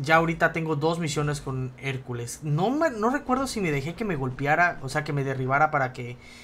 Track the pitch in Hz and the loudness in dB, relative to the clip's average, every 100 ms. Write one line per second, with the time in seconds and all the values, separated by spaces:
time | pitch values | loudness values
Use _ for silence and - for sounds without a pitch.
0 | 139 160 165 165 170 165 160 151 160 170 | 4 4 4 2 0 2 -2 0 0 0
1 | 165 151 147 147 147 131 131 127 139 127 | -2 -2 -2 -2 -4 -6 -6 -6 -6 -6
2 | 127 120 120 - 151 147 196 285 330 226 | -6 -8 -8 -8 -2 2 2 2 0 2
3 | 220 277 285 254 262 226 180 143 131 165 | 0 0 0 0 0 -2 0 0 -2 -4
4 | 226 156 131 127 139 156 175 - 135 151 | -4 -2 -4 -2 2 4 4 0 -4 -4
5 | 147 143 135 131 131 135 151 151 127 127 | -2 -2 -2 -2 0 4 4 2 -2 -4
6 | 120 123 - - | -12 -12 -16 -20